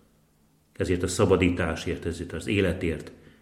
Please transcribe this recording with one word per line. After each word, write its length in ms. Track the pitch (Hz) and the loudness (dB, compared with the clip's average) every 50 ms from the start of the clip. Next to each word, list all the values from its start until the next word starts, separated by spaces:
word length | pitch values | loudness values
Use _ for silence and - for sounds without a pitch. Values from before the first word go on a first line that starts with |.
| _ _ _ _ _ _ _ _ _ _ _ _ _ _ _ | _ _ _ _ _ _ _ _ _ _ _ _ _ _ _
Ezért 300 | - 95 82 92 87 85 | -6 0 0 0 0 0
a 40 | 90 | -2
szabadításért, 1000 | - - 107 92 95 87 92 87 87 87 90 80 80 - - 95 82 73 - | 2 2 4 6 6 6 6 4 2 2 -2 -2 -4 -4 -4 -6 -6 -4 -6
ezért 280 | 87 82 82 87 - - | -8 -6 -6 -8 -8 -8
az 140 | 80 76 - | -8 -4 -2
életért 640 | 110 101 98 90 85 90 92 82 78 73 - - - - - - - _ | 0 2 2 2 0 -2 -2 -4 -4 -6 -8 -14 -18 -20 -20 -20 -20 _